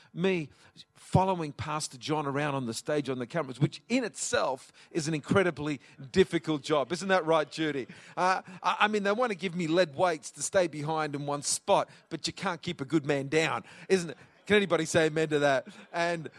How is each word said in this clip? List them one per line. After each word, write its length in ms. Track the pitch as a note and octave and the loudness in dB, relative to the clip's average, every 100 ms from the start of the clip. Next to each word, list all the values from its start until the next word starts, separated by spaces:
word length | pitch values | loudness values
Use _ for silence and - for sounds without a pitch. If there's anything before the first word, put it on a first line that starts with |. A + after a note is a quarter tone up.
| _ | _
me 380 | D#3 F#3+ F3+ D3 - - _ - _ | -2 0 0 -4 -12 -20 _ -20 _
following 560 | - F#3 F#3+ F3+ D#3 | 0 2 4 0 -4
Pastor 480 | - D#3+ D3+ - C3 | -6 -6 -6 -6 -10
John 260 | A2+ D3+ C#3+ | -4 -2 -2
around 300 | C#3 D3 C3+ | -2 -2 -2
on 100 | A#2+ | -4
the 80 | |
stage 360 | G#2+ - D3+ C#3 | -6 -2 -2 -2
on 100 | B2+ | -6
the 80 | A#2 | -4
cameras, 320 | E3+ C3 A#2+ | -4 -6 0
which 200 | C#3+ - - | -2 -2 -2
in 160 | B3 | -2
itself 680 | A3 - - A#3 F3+ C3 - - - | 0 -6 -4 0 0 -4 -10 -20 -8
is 180 | E3+ D3 | -4 -2
an 60 | |
incredibly 680 | D#3+ - G3+ F3+ D3+ D3 C#3+ - - C3+ | -4 2 2 2 0 -6 -6 -10 -20 -4
difficult 520 | F#3 F#3 E3+ - D3+ | 2 4 2 -2 -4
job. 280 | B2+ D3+ B2 | 0 0 0
Isn't 180 | E3+ F#3+ | -4 2
that 180 | F#3+ D#3+ | 2 4
right, 220 | D#3+ D3 | 2 2
Judy? 360 | - D#3 C#3 A2+ - - - | -2 -2 -2 -6 -12 -14 -2
Uh, 240 | F3+ F#3 - F#3 | 0 0 -4 -4
I, 140 | - G3 | -2 2
I 80 | G#3+ | 2
mean, 160 | G#3+ | 2
they 80 | G3 | 0
want 180 | G#3 B3 | 0 -2
to 60 | F#3+ | -2
give 160 | F#3 | -6
me 140 | E3+ D#3+ | -4 0
lead 280 | E3 F3 C#3 | 2 2 2
weights 360 | F3+ D#3+ - | 0 0 -6
to 100 | - | -8
stay 240 | - G3 F3 | 0 2 0
behind 480 | D3+ D3 D#3+ D3+ | -2 -4 -2 -2
in 140 | C#3+ C#3+ | -4 -4
one 160 | C#3+ | -4
spot, 460 | C#3+ - - F3+ B2+ - _ | -2 -4 2 2 2 -6 _
but 160 | D#3+ - | -8 -8
you 80 | |
can't 260 | - F#3+ E3+ | -6 -6 -4
keep 220 | - E3+ | -6 -6
a 40 | C3+ | 0
good 200 | D#3+ C#3 | 0 2
man 220 | C#3+ C3+ | -2 2
down, 380 | D#3 D#3+ A#2+ - - - | 0 2 -2 -6 -18 0
isn't 220 | F#3+ E3+ | 0 0
it? 80 | - - _ - | -10 -18 _ 2
Can 80 | G#3 | 2
anybody 300 | G3 E3 D#3+ | 4 2 2
say 200 | F3 D#3 | 2 2
amen 240 | D#3 D#3+ | 2 2
to 100 | D3+ | 2
that? 280 | C#3+ C3 - - - | 4 2 0 -14 -10
And, 360 | E3+ E3+ F3 D3 | -2 -2 -2 -6